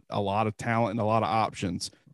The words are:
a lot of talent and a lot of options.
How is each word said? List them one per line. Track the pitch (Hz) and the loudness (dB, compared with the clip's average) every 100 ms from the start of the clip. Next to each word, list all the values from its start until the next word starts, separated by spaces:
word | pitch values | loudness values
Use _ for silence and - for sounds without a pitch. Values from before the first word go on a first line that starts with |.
| - | -2
a | 101 | -4
lot | 98 104 110 | 0 0 0
of | - | -2
talent | 117 113 117 | 0 2 2
and | 113 | 0
a | |
lot | 107 110 | 2 2
of | 92 | 2
options. | 110 107 - 95 85 - - - | 2 0 -2 -4 -4 -6 -12 -20